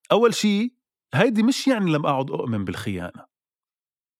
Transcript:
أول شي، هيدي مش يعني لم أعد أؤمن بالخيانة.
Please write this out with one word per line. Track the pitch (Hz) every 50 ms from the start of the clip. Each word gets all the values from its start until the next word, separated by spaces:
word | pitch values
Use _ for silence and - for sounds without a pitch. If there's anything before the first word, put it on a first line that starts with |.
| _ -
أول | 160 202 233 233 -
شي، | - - 208 202 202 226 247 - _ _ _ _ _ _ _ -
هيدي | 131 202 269 226 214 220
مش | 240 269 - - 269
يعني | 262 220 196 175
لم | 156 147 151
أعد | 160 143 131 135 147
أؤمن | - - - 127 113 104 95
بالخيانة. | 95 92 - - 107 98 90 87 87 - - - _ _ _ _ _ _ _ _ _ _ _ _ _ _ _ _ _ _